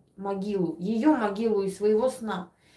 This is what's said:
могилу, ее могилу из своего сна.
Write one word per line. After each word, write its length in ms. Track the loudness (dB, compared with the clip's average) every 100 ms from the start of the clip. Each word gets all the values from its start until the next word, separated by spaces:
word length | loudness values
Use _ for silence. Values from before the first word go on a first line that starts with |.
| _ -10
могилу, 580 | -6 -4 -2 -2 -2 -2
ее 380 | -2 2 4 4
могилу 460 | 2 0 0 0
из 140 | 0 0
своего 320 | 2 4 2
сна. 400 | -2 -6 -8 -10 _ _